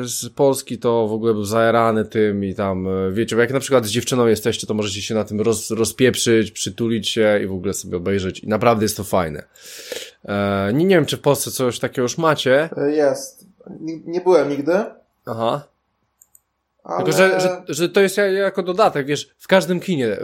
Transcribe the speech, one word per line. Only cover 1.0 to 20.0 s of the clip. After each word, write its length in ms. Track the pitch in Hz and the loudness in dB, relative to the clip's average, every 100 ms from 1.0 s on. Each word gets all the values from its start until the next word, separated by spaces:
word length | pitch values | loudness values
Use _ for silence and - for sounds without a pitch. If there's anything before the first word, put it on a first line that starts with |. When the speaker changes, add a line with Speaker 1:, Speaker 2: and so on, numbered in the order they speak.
| 110 | 2
Speaker 1:
w 60 | |
ogóle 200 | 110 113 | 0 0
był 100 | 107 | 0
zajarany 640 | 101 113 113 117 113 110 107 | 0 2 4 4 4 2 0
tym 380 | 117 107 101 98 | 0 0 0 -4
i 100 | 92 | -2
tam, 320 | 98 95 92 | -2 -2 -2
e, 240 | 95 95 | -2 -2
wiecie, 240 | 95 113 110 | -2 -2 2
bo 60 | |
jak 120 | 117 | 2
na 60 | 131 | 0
przykład 260 | 131 135 107 | 2 0 2
z 40 | |
dziewczyną 380 | 113 - 127 117 | -4 -2 2 2
jesteście, 400 | 107 - 107 - | 2 0 -4 -4
to 60 | |
możecie 280 | 107 104 101 | -4 -4 -6
się 140 | - 110 | -4 -4
na 80 | |
tym 180 | 104 107 | -2 -2
roz-, 300 | 107 104 - | 0 0 -2
rozpieprzyć, 800 | 110 110 - 127 107 - 113 101 | -2 -2 2 2 2 2 2 2
przytulić 580 | - - 95 117 113 95 | -4 -8 -4 -2 -2 -2
się 300 | - 107 104 | 2 2 2
i 40 | 104 | 0
w 60 | |
ogóle 200 | 95 95 | -4 -6
sobie 240 | 92 95 90 | -6 -6 -6
obejrzeć 420 | 87 98 92 85 | -2 -2 -2 -6
i 80 | - | -4
naprawdę 380 | 107 117 113 104 | 2 2 2 0
jest 120 | - | -4
to 60 | |
fajne. 400 | 98 98 82 73 - _ - - - - - _ - | -2 -2 -2 -6 -14 _ -20 -18 -14 -14 -14 _ -8
E, 460 | 101 101 98 98 | -4 -2 0 0
nie, 120 | 127 185 | 0 4
nie 100 | 180 | 4
wiem, 100 | 143 | 2
czy 120 | 131 | 0
w 40 | |
Polsce 300 | - 135 - | 0 0 -2
coś 280 | - 127 113 | -2 -2 -2
takiego 220 | 123 - | -6 -2
już 160 | 123 - | -4 0
macie. 520 | 160 147 131 131 160 - | 0 0 2 2 2 -2
Speaker 2:
E, 140 | 143 | -2
jest. 540 | 151 143 131 - - _ _ - - | 2 2 0 -8 -18 _ _ -20 -14
Nie, 200 | 160 160 160 | -12 -12 -6
nie 160 | 170 | -2
byłem 280 | 180 175 143 | 4 4 4
nigdy. 360 | 139 139 185 220 - _ _ - | -2 0 0 -2 -10 _ _ -10
Speaker 1:
Aha. 420 | 113 113 139 - _ _ _ _ _ _ _ _ _ _ _ | -4 -2 -2 -6 _ _ _ _ _ _ _ _ _ _ _
Speaker 2:
Ale 140 | - 170 | -8 -4
Speaker 1:
Tylko, 200 | 185 165 | 0 4
że, 220 | 185 185 | 4 4
że, 240 | 185 180 - | 0 -2 -8
że 220 | 143 170 | -4 0
to 120 | 202 | 2
jest 160 | 196 196 | 2 2
ja-, 80 | 202 | 0
jako 380 | 190 196 190 | 2 -2 -2
dodatek, 440 | 180 185 208 151 139 | -4 2 2 2 -2
wiesz, 280 | 143 - _ | -4 -6 _
w 100 | - | 2
każdym 320 | 185 165 180 | 2 4 -4
kinie, 380 | - 160 | -2 0